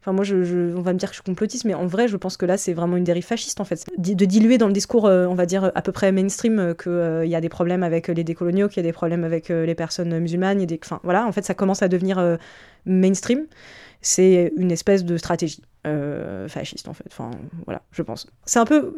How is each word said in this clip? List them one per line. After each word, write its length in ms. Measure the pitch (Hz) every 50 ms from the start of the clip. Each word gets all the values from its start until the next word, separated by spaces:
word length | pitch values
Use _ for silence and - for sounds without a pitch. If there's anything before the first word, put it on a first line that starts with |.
Enfin, 120 | _ - 190
moi, 100 | 190 196
je, 200 | 196 202 185 180
je, 320 | 175 180 180 175 175 170
on 40 | 180
va 120 | 180 185 185
me 60 | 185
dire 100 | - 196
que 60 | -
je 60 | -
suis 40 | -
complotiste, 400 | - 185 - 214 208 - 254 -
mais 100 | 226 190
en 120 | 147 175
vrai, 200 | 180 165 190 240
je 100 | 247 202
pense 200 | 185 - 185 -
que 100 | - -
là, 100 | 175 180
c'est 160 | 196 - - 175
vraiment 240 | 165 170 175 180
une 80 | 180 180
dérive 200 | 165 175 175 180
fasciste, 340 | - 233 226 - - - -
en 40 | 208
fait. 200 | - 180 160 - - 370 320
Di-, 160 | 175 175 208
de 100 | 180 202
diluer 300 | 196 185 220 214 226 247
dans 120 | 247 220 202
le 40 | 196
discours, 340 | 196 202 - - 240 214
euh, 200 | 208 190 180 180
on 80 | 180 180
va 100 | 180 180
dire, 280 | 175 180 196 190 185 -
à 80 | - -
peu 80 | -
près 220 | 185 - - 196 190
mainstream, 460 | 190 185 196 190 - - 233 220 220
euh, 120 | 185 170 170
que, 160 | 165 - 180
euh, 380 | 175 175 170 165 160 165 165
y 80 | 165 170
a 60 | 165
des 80 | 160 165
problèmes 340 | - - 180 170 180 185 185
avec, 260 | 170 160 165 165 -
euh, 60 | 175
les 80 | 165 170
décoloniaux, 460 | 165 165 - 180 175 175 190 202 202
qu'il 80 | 202
y 100 | - 175
a 20 | 165
des 40 | 165
problèmes 320 | - - 165 170 170 170
avec, 260 | 165 165 165 160 -
euh, 160 | 175 165 165
les 80 | 160 170
personnes, 380 | 165 165 160 - - 180 170 165
euh, 80 | 165
musulmanes, 380 | 170 170 165 175 185 190 196 202
il 20 |
y 40 | 190
a 20 |
des... 140 | 170 165 160 -
Enfin, 180 | - 175 - -
voilà, 240 | 170 180 196 233
en 60 | 233 175
fait, 120 | - 196
ça 80 | - 185
commence 280 | - 202 190 190 196 -
à 60 | 185
devenir, 300 | 180 180 180 190 190 185
euh, 180 | 180 175 170 165 - - - - - - - _ _
mainstream. 600 | - 185 185 185 190 196 185 - - 240 269 311 311 _ _ - - - - - - - _
C'est 520 | - - - - 185 190 185 180 175 165 -
une 140 | 202 180 180
espèce 340 | 170 165 - - 202 196 180
de 120 | 175 175
stratégie, 460 | 170 - - 180 160 - 160 - - - _ _ _ _
euh, 600 | 151 151 151 143 147 143 - - - 98 95 95 -
fasciste, 380 | - - - - - - -
en 80 | - -
fait. 100 | - - -
Enfin, 220 | - - 117 117 120 - - 151 - 170 -
voilà, 160 | - - - _ _
je 120 | _ - -
pense. 260 | - 113 - - - _ _ _
C'est 140 | - - 240
un 60 | 233
peu, 260 | 226 302 302 277 - -